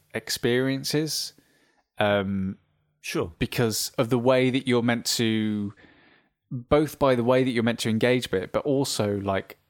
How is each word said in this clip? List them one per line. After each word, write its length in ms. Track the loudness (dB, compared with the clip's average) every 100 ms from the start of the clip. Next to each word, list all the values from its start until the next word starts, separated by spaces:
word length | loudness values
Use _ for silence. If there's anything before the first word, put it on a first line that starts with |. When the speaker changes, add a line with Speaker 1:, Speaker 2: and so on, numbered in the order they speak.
| _
Speaker 1:
experiences. 1160 | -8 -6 -2 0 2 0 -2 -2 -2 -2 -4 -8 -12 _ _ _ _ _ -2
Um, 600 | 0 2 0 -4 -4 -8 _ _ _ _
Speaker 2:
Sure. 280 | -8 -6 -6 -4
Speaker 1:
because 520 | -4 0 0 0 -4 -4
of 120 | 0
the 100 | 2
way 320 | 4 4 4
that 160 | 0 0
you're 160 | 2
meant 220 | 2 0 -2 0
to, 560 | 0 0 0 -2 -6 -8 -20 _ _ _ _ _ _
both 480 | -12 2 2 2 2
by 160 | 2 4
the 80 |
way 200 | 4 2
that 60 | 2
you're 140 | 0
meant 160 | 0 0
to 100 | -2
engage 420 | 0 2 0 0
with 120 | -4
it, 80 | -2
but 120 | -4 -2
also, 540 | -2 -2 -2 -2 -2
like, 360 | -2 -4 -4 -14